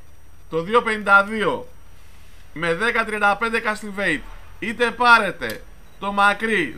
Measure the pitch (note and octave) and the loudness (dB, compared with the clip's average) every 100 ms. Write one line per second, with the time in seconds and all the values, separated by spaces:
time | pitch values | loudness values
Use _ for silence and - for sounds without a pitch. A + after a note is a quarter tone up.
0 | - - - - - D#3+ E3+ A#3 A3+ G#3+ | -16 -16 -16 -16 -6 -4 2 2 2 0
1 | G3+ G3 G3 A3 F3+ A2+ - - - - | 6 6 6 2 0 0 -4 -14 -14 -14
2 | - - - - - D3+ E3 E3+ A3+ A3+ | -14 -14 -14 -14 -14 -4 -2 0 0 0
3 | G#3+ G#3+ G3+ G3+ A#3 A3+ A3 G#3 G#3+ G3 | 0 2 2 2 0 0 -2 -4 -6 -2
4 | F#3+ D3 - - - - G#3 A#3 A#3+ A3+ | 0 0 -4 -12 -14 -8 -6 0 0 4
5 | A#3+ A#3 G3 - A#2+ G#2 - - - - | 6 8 6 -2 -6 -6 -10 -14 -16 -8
6 | G3 G3+ G3+ G3+ A3+ G3+ C#3+ | -4 2 4 4 0 0 0